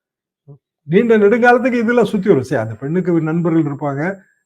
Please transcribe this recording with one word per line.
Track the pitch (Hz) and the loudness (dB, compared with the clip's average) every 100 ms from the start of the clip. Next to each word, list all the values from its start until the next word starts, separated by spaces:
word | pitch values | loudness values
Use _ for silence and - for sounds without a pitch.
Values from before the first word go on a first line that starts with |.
| _ _ _ _ - 143 _ _ 143 | _ _ _ _ -20 -20 _ _ -2
நீண்ட | 180 240 220 | 0 4 4
நெடுங்காலத்துக்கு | 202 233 240 247 254 240 | 4 4 4 4 2 -2
இதுல | 226 240 | 0 0
சுத்தி | 220 208 202 | 0 0 2
வரும். | 143 | 0
சரி, | 120 135 | 0 -4
அந்த | 110 | -4
பெண்ணுக்கு | 110 139 180 175 165 | -8 -6 -4 0 0
நண்பர்கள் | 156 170 170 165 | 0 -2 0 0
இருப்பாங்க, | 147 135 143 139 165 196 _ _ | -2 -4 -6 -4 -6 -8 _ _